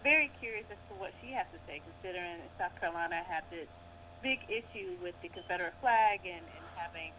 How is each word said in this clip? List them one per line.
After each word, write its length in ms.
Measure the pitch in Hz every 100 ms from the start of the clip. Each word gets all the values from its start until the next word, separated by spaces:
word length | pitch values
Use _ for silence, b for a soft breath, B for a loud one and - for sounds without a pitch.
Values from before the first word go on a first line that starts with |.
very 280 | - 311 285 -
curious 240 | 240 214 220
as 60 | 208 -
to 80 | 202
what 160 | 190 -
she 120 | 240
has 160 | 262 -
to 80 | 165 -
say, 140 | 147
considering 560 | 165 - 185 180 175 170 - -
South 140 | 180 -
Carolina 400 | 175 170 170 170 175
had 160 | 160 160
this 160 | 170 151 - - - - -
big 180 | 262 262 -
issue 480 | 220 233 220 190 180
with 180 | 180 175
the 60 | 170
Confederate 460 | - - 180 170 -
flag 400 | 254 226 220 202
and, 160 | 185 170
and 220 | 165 - - -
having 340 | 170 170 160